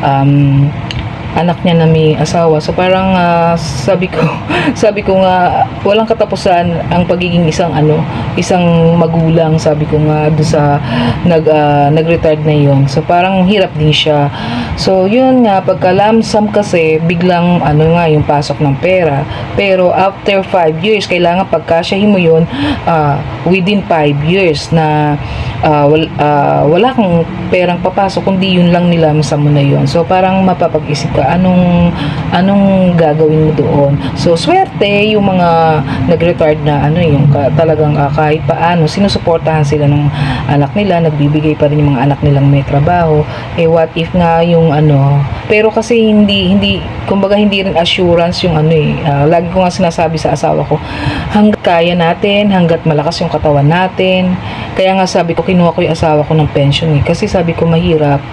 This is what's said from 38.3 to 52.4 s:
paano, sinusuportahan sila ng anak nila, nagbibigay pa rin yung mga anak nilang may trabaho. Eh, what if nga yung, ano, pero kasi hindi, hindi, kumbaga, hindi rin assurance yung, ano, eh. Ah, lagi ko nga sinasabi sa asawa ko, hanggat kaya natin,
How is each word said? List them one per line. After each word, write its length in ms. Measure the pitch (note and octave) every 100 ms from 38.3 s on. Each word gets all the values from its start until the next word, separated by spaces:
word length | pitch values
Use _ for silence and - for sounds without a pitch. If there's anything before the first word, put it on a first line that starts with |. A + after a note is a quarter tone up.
| D#3 C#3+
paano, 400 | - E3 F3 D3+
sinusuportahan 720 | F#3+ G3 - - E3 D#3 D#3
sila 240 | C#3+ D3 C#3+
ng 240 | D3 D3 - - B2 -
anak 240 | D3 C#3
nila, 320 | G3+ G#3 E3+ E3
nagbibigay 480 | D3+ C#3+ D3+ D#3
pa 160 | D3+ D3
rin 160 | D3+ D3
yung 80 |
mga 160 | C3+ C#3
anak 100 | C#3+ D3
nilang 240 | C#3 C#3
may 160 | C#3 C3+
trabaho. 560 | C#3+ D3 F3 E3 D3+ D3 - - -
Eh, 140 | E3
what 240 | E3 D#3+
if 160 | E3+ E3 F3+
nga 240 | E3+ E3
yung, 320 | E3+ E3 E3
ano, 480 | D3 D3+ C#3+ C#3 C#3+ C#3+ - -
pero 240 | G#3+ G#3+
kasi 400 | A3 A3 A#3+ A3
hindi, 400 | G#3+ G#3 G3 F3+
hindi, 240 | G3 G3+ F#3+ D3+ - -
kumbaga, 320 | G3 G3 G3+
hindi 240 | G#3 G3
rin 160 | F#3+ D#3
assurance 680 | F3 - F3+ E3+ E3+ F3 F#3
yung, 120 | D#3
ano, 160 | D#3
eh. 240 | E3 D3 C#3+ D#3
Ah, 200 | C#3+ D3
lagi 200 | E3+ F3
ko 80 | F3+
nga 120 | F3+
sinasabi 440 | - F3+ E3 D#3+ D#3+
sa 160 | -
asawa 320 | D3+ D#3 D3+ C#3+
ko, 160 | D3+ - - - - -
hanggat 280 | G#3 G#3+ G#3
kaya 320 | - E3+ E3+
natin, 560 | F3 E3 F3 G3+ G3+